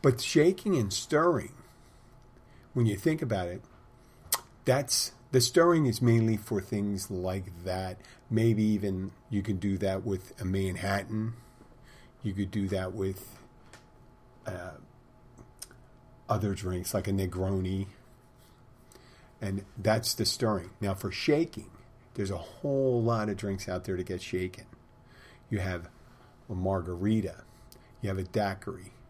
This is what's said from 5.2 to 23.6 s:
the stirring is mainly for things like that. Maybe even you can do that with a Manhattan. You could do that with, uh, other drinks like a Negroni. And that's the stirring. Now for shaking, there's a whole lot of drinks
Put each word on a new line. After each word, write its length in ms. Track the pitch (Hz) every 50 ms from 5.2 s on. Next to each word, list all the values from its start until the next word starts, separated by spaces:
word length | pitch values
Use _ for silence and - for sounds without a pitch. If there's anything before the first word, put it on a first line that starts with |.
| - -
the 100 | - 127
stirring 460 | 120 - - 175 165 175 170 160 151
is 140 | 127 101 -
mainly 360 | 127 120 113 117 113 113 110
for 240 | 107 - - 113 101
things 500 | 95 - 117 104 101 101 101 95 - -
like 540 | 98 90 90 92 92 98 92 92 85 85 87
that. 340 | 92 92 92 95 92 92 - - - - - - -
Maybe 320 | 110 113 113 117 113 107 107
even 480 | 107 107 98 90 101 95 92 95 98 - - - -
you 140 | 107 101
can 160 | 98 - 101 90
do 180 | 95 101 98 92
that 260 | 104 98 95 95 98
with 280 | 113 98 90 - - - -
a 40 | 101
Manhattan. 920 | 92 92 98 95 92 87 82 95 98 98 101 95 - 110 107 110 113 117 - - - - - - - - - - - - - - - - -
You 100 | - 104
could 180 | 92 98 101 92
do 180 | 87 107 98 92
that 240 | 101 95 92 92
with, 460 | 92 110 95 95 95 - - - - - - - - - - - - - - - - - - - - - - - - - -
uh, 260 | - 92 87 87 92 76 - - - - - - - - - - - - - - - - - - - - - - - - - - - - - - -
other 260 | 110 101 101 104 98
drinks 400 | 87 - 90 92 90 90 - -
like 140 | 101 92 104
a 40 |
Negroni. 720 | 98 95 95 90 85 92 95 95 98 95 92 92 95 95 98 98 - - - - - - - - - - - - - - - - - - - - - - - - - - - - - -
And 240 | 110 98 95 98 98 - -
that's 380 | - 98 107 107 117 117 - -
the 100 | - 110
stirring. 460 | - - - 127 110 107 92 82 - - -
Now 140 | 107 98 95
for 160 | - - 98
shaking, 600 | 92 - - - 147 151 170 175 - - - - - - - - - - - - -
there's 160 | - 101 95
a 60 | 98
whole 680 | 85 - - - - - 143 139 135 135 131 123 120
lot 260 | 113 117 117 110 107 107
of 80 | 101
drinks 320 | 92 107 104 98 95